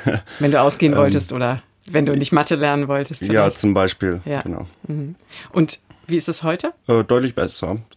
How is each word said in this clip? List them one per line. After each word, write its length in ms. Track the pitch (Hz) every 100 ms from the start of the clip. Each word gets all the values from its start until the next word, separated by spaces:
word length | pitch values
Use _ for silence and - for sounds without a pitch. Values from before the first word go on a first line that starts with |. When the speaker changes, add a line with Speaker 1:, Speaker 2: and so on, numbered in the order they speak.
Speaker 1:
<laughs> 340 | - 104 - -
Speaker 2:
Wenn 100 | 147
du 100 | 143
ausgehen 320 | 139 - 156
Speaker 1:
Ähm, 40 | 143
Speaker 2:
wolltest 340 | 143 143 -
oder 300 | 127 120 127 - _ -
wenn 160 | 156 147
du 100 | 143
nicht 160 | 143
Mathe 240 | 147 147 156
lernen 320 | 147 143 139
wolltest 340 | 139 139 -
Speaker 1:
ja, 60 | 98
Speaker 2:
vielleicht? 300 | 107 101 -
Speaker 1:
zum 140 | 104
Beispiel, 460 | 98 95 - 95 87
Speaker 2:
Ja. 180 | 117 143
Speaker 1:
genau. 240 | - 85 87 _ -
Speaker 2:
Mhm. 260 | 151 143 180 _ - -
Und 260 | 180 160 - _ - -
wie 80 | 170
ist 120 | 175
es 140 | 160
heute? 300 | 160 175 - - -
Speaker 1:
Äh, 160 | 113
deutlich 300 | 107 123 131 -
besser. 400 | 92 - 82 110 113